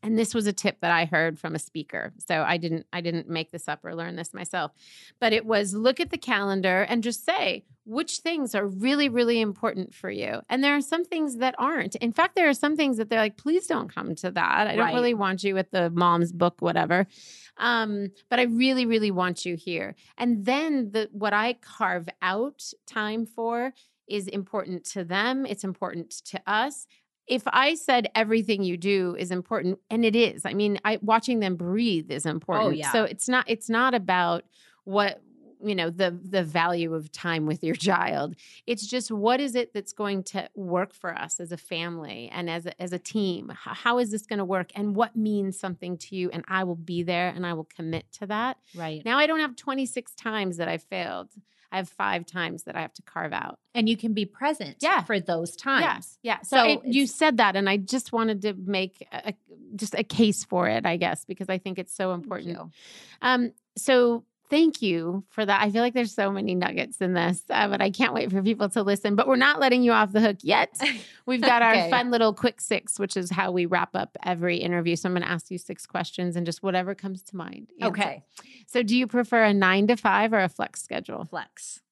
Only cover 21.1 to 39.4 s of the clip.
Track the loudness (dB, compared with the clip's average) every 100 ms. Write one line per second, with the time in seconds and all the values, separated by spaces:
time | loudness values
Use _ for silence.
21.1 | -2 0 2 0 -4 -10 -4 -2 -2 -6
22.1 | -4 -2 0 -4 -6 -18 -18 -10 -6 -4
23.1 | -4 -6 -4 -4 -2 -4 -8 _ _ _
24.1 | -6 -4 -6 -6 -6 -6 -8 -8 -8 -4
25.1 | 0 0 0 -4 -6 -6 -6 -6 -6 -10
26.1 | -14 -12 -10 0 0 0 -4 -20 _ _
27.1 | _ -4 -2 2 2 2 2 2 2 2
28.1 | 0 2 2 2 0 0 0 2 2 2
29.1 | -2 -4 -4 -2 -2 -2 -4 _ 2 4
30.1 | 4 4 2 -6 0 0 0 -2 -2 2
31.1 | 2 2 0 0 -2 -2 0 2 0 -2
32.1 | -4 -2 -4 -2 0 2 0 0 0 0
33.1 | -2 0 0 0 -4 -2 2 2 2 0
34.1 | 2 2 0 -4 _ _ _ -4 0 0
35.1 | -2 _ _ -20 -10 -4 0 -2 2 0
36.1 | 0 -4 -2 0 2 2 2 -2 -4 -6
37.1 | -8 -2 0 0 -2 -2 0 2 2 2
38.1 | -2 -4 -6 -18 -18 -6 -6 -4 -6 -4
39.1 | -2 2 2